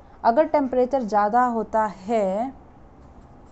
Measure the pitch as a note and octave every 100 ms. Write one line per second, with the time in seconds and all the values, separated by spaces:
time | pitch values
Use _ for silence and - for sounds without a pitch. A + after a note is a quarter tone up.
0 | - - A3+ A#3 D#4 D4+ C4+ B3+ B3 C4+
1 | A3 G#3 G#3 A#3+ B3 A#3 G#3 A3 G#3+ F#3
2 | F#3+ A#3 F#3+ G3 C4 - - - - -
3 | - - - - -